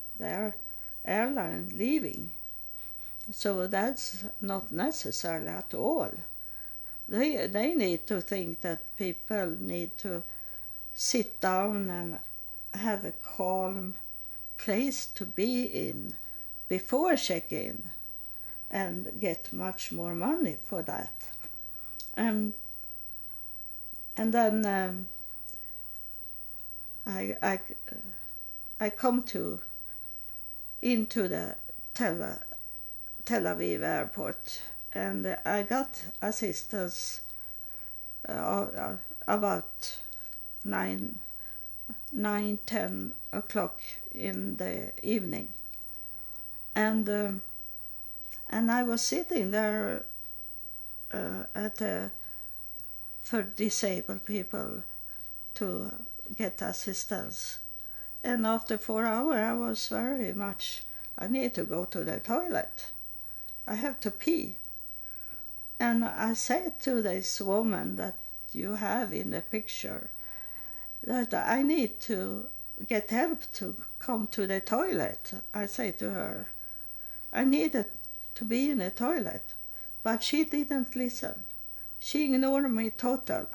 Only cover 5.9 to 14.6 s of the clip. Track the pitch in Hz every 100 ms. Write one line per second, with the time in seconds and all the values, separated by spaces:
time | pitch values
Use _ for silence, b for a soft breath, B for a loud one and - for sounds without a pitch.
5.9 | 320 160 - - - B B B B B
6.9 | B - 208 294 262 - 202 262 339 190
7.9 | 170 - 196 - 202 170 165 180 165 -
8.9 | - 190 170 - 214 180 175 190 175 170
9.9 | - 202 175 - B B B B B B
10.9 | - - 254 208 - 190 185 202 208 190
11.9 | 175 175 165 - - - - - 202 220
12.9 | 202 196 - - - 185 190 190 196 185
13.9 | - - - B B - -